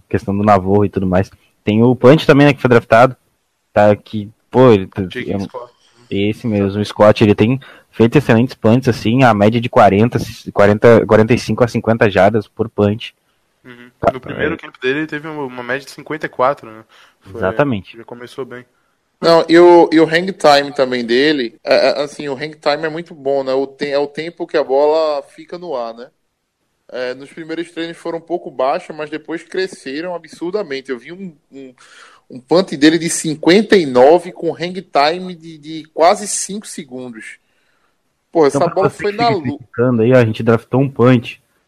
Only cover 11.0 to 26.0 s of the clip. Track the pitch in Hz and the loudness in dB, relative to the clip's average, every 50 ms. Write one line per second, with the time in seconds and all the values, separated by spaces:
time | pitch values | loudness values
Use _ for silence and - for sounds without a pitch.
11 | - 101 110 107 110 110 123 110 - - 110 - 123 117 - 113 - 113 113 113 | 4 4 2 2 4 2 0 -2 -2 -6 -2 -2 -2 -2 -2 -4 -2 -2 0 0
12 | 120 104 92 95 92 104 113 110 - _ _ - 73 - - - 104 101 107 113 | 0 0 2 2 2 2 2 -2 -6 _ _ -8 -8 -6 -2 0 0 0 0 -4
13 | - - _ _ _ _ _ _ _ _ _ _ _ 127 120 120 120 123 _ - | -10 -16 _ _ _ _ _ _ _ _ _ _ _ -20 -20 -20 -20 -20 _ -2
14 | 151 - - 170 135 151 - 120 143 151 165 160 - - _ - 127 127 139 151 | -2 -2 -2 -2 -12 -12 -8 -6 -6 -6 -6 -8 -14 -20 _ -8 -6 -4 -4 -4
15 | 156 156 156 147 151 160 151 151 139 127 127 123 120 120 127 139 135 - - 151 | -6 -8 -10 -12 -12 -12 -12 -10 -10 -10 -10 -12 -8 -8 -8 -8 -10 -14 -20 -20
16 | - - 151 151 - - - - 127 135 143 - 120 113 107 110 107 _ _ _ | -14 -12 -12 -10 -10 -12 -4 -2 -2 -2 -2 -4 -12 -20 -20 -20 -20 _ _ _
17 | _ _ _ _ _ 101 101 117 98 95 107 127 147 143 117 95 - - - 113 | _ _ _ _ _ -18 -10 -6 -6 -4 -2 -2 -2 -2 -2 -6 -8 -14 -20 -20
18 | 113 - 120 120 123 - - 139 131 117 123 123 123 _ _ _ _ _ _ _ | -20 -20 -20 -20 -20 -18 -14 -14 -14 -14 -14 -20 -20 _ _ _ _ _ _ _
19 | _ _ _ - 175 165 170 165 - - 160 170 175 175 175 170 160 - 156 165 | _ _ _ -4 0 2 4 4 4 4 6 6 8 8 8 6 6 4 4 2
20 | 160 156 160 170 185 196 190 - - 151 143 143 143 143 135 - 131 127 127 123 | 2 2 0 -2 -4 -4 -8 0 2 4 4 4 2 -2 -4 -4 -2 -2 -2 -6
21 | 117 113 120 127 143 156 151 139 120 110 _ _ - - 131 120 - 135 - 131 | -2 -2 0 2 2 0 0 -2 -6 -8 _ _ -4 0 0 2 2 0 -2 -2
22 | 147 143 - - 147 143 135 127 151 156 151 _ - 151 147 156 160 156 151 170 | -6 -10 -10 -12 -10 -10 -10 -10 -10 -14 -14 _ -4 -4 -4 -2 -6 -8 -8 -10
23 | 170 - 175 143 135 139 139 139 131 131 131 135 135 135 135 - 147 143 135 143 | -14 -16 -18 -10 -6 -4 -4 -4 -4 -4 -4 -4 -4 -6 -8 -10 -8 -4 -4 -4
24 | 147 143 - 156 160 170 - - 170 - - 151 131 127 135 139 147 151 156 160 | -4 -4 -8 -12 -12 -12 -12 -14 -12 -6 -4 -4 -2 0 0 0 2 2 0 0
25 | 160 151 147 139 135 _ _ 160 160 - 175 175 180 170 139 120 117 117 113 117 | -2 -2 -4 -6 -8 _ _ -20 -20 -18 -18 -16 -12 -10 -10 -10 -10 -10 -12 -16